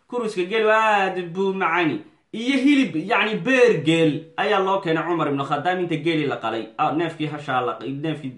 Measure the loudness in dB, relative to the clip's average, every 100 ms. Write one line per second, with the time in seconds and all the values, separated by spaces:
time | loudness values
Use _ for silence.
0 | _ -6 -4 -4 -2 0 2 4 4 2
1 | 0 -2 -6 -2 -2 0 0 2 0 -2
2 | -8 _ _ -4 0 2 4 4 2 -2
3 | 0 0 0 -2 2 6 6 4 2 4
4 | 4 0 -6 -4 0 0 2 0 0 -2
5 | 0 -2 0 -2 -2 -2 0 -2 -2 -2
6 | 0 0 -2 -2 -4 -4 -6 -4 -2 0
7 | -4 -4 -6 -6 -4 -2 -2 -4 -8 -6
8 | -4 -6 -8